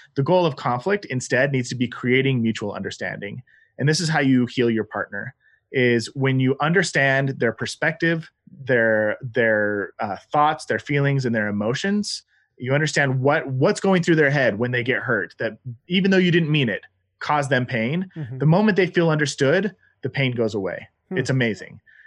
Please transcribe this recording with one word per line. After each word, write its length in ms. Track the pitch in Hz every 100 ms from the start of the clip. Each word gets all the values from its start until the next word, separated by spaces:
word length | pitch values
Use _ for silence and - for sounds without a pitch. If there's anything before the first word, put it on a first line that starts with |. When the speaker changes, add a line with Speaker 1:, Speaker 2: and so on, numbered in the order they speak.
| - -
Speaker 1:
the 60 |
goal 220 | 139 180 170
of 100 | 139
conflict 480 | 127 123 185 202 -
instead 460 | 127 - 123 143
needs 160 | 135 120
to 60 | 123
be 120 | 120
creating 540 | - 123 131 135 131
mutual 300 | 113 110 107
understanding. 720 | 98 95 - 95 101 101 117 - _ _ -
And 100 | 143
this 120 | 156
is 80 | 165
how 120 | 160
you 260 | 139 127 123
heal 240 | - 120
your 140 | 110
partner, 500 | 104 104 95 101 117 - _ _ _
is 340 | 135 123 117 113
when 260 | 139 135 131
you 160 | 131 135
understand 720 | 147 180 180 156 139 135 139 131
their 140 | 120
perspective, 800 | - 120 - 156 165 165 165 160 _ _ -
their, 520 | 131 123 113 107 107 -
their, 720 | 127 120 113 107 104 104 92 -
uh, 160 | 110 95 -
thoughts, 320 | 151 147 156 -
their 120 | 110
feelings, 460 | - 143 143 139 127
and 80 |
their 140 | 113 104
emotions, 760 | 104 104 131 196 208 202 - - _ _ _
you 160 | 123
understand 460 | 139 151 - 139 131
what, 260 | 131 156 139
what's 340 | 131 165 202
going 220 | 196 185
through 140 | 170 160
their 140 | 143
head 280 | 143 127 101
when 120 | 120
they 120 | 123
get 200 | 120 113
hurt, 320 | 113 113 85 -
that 200 | 113 110 127 117 -
even 220 | 180 190
though 60 | 190
you 140 | 180
didn't 200 | 170 156
mean 180 | 151 123
it, 140 | 92 - _ _ _
caused 320 | - 147 135
them 160 | 127 127
pain. 420 | 123 113 165 190 -
Speaker 2:
Mm-hmm. 220 | 131 127
Speaker 1:
The 80 | 143
moment 300 | 170 214 190
they 100 | 175
feel 240 | 180 165
understood, 640 | 151 143 - 135 175 202 - _ _
the 60 | -
pain 220 | - 131
goes 220 | 120 113
away. 340 | 104 92 - - _ _
Speaker 2:
Hmm. 80 | 190
Speaker 1:
It's 120 | 135
amazing. 500 | 131 117 98 - - - -